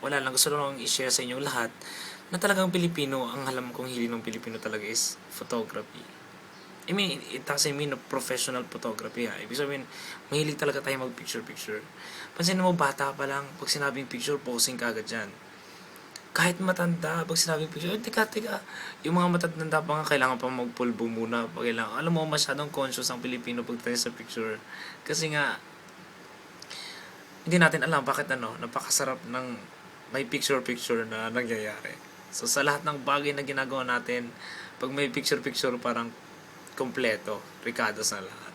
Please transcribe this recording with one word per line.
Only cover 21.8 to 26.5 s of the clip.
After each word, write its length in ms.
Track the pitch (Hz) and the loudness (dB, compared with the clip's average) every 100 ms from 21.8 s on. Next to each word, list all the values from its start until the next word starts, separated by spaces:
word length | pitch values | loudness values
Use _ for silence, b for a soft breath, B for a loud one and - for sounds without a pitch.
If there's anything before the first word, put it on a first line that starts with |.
| 110 120 | 0 0
alam 100 | 160 165 | 2 4
mo, 100 | 156 | 4
masyadong 480 | 147 - 139 147 | 2 2 0 0
conscious 380 | 147 135 127 123 | 0 0 0 -2
ang 80 | 123 | -2
Pilipino 400 | 123 123 120 120 | -2 -2 -2 -2
pagdating 400 | 120 120 120 120 | -2 -4 0 0
sa 80 | 120 | 0
picture. 480 | 117 113 - 113 107 B B B B - | -4 -8 -4 -2 -4 B B B B -2
Kasi 320 | 156 160 151 | 0 2 2
nga, 240 | 139 104 - - - - - - - - - | 2 0 -8 -18 -18 -18 -18 -18 -18 -18 -18